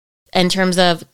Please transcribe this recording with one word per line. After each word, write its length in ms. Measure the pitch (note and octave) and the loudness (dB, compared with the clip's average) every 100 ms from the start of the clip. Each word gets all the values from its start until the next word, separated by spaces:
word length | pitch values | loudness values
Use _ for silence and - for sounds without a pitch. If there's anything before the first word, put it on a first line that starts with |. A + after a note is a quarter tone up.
| _ _ _ | _ _ _
in 160 | F#3 F3+ | -2 0
terms 280 | F#3+ F#3 F3+ | 0 -2 2
of 280 | F3+ E3 - | 0 0 -6